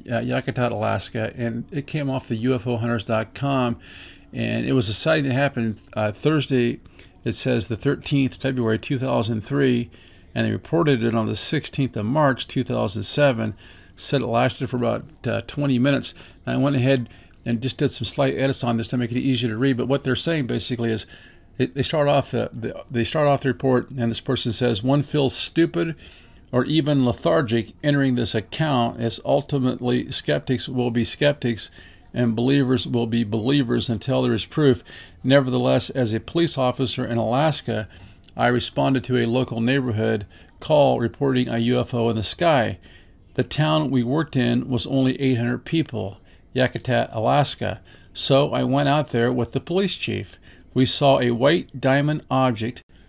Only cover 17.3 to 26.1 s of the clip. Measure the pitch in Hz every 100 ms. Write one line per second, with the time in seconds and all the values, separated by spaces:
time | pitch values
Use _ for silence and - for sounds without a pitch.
17.3 | - 120 117 127 - 139 - - - 135
18.3 | - 135 131 120 117 113 123 117 120 139
19.3 | 120 120 107 135 123 123 139 135 120 170
20.3 | 160 120 120 - 123 117 110 - - -
21.3 | - - - 127 139 - 156 143 143 -
22.3 | 117 - 123 113 - - 117 113 160 147
23.3 | 139 135 123 131 123 - 135 117 113 -
24.3 | 127 120 - 120 104 127 143 139 151 135
25.3 | - - 165 165 170 165 151 -